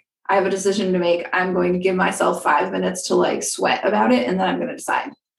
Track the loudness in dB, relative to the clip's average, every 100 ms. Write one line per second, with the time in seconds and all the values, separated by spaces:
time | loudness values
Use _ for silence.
0 | _ _ -2 0 2 0 0 0 0 2
1 | 2 0 0 -2 0 0 0 0 0 0
2 | 0 0 0 0 0 0 0 -2 -2 -4
3 | 0 2 2 0 -4 -2 0 0 0 2
4 | 4 2 2 0 0 -2 -4 -6 -4 -4
5 | -4 -12 _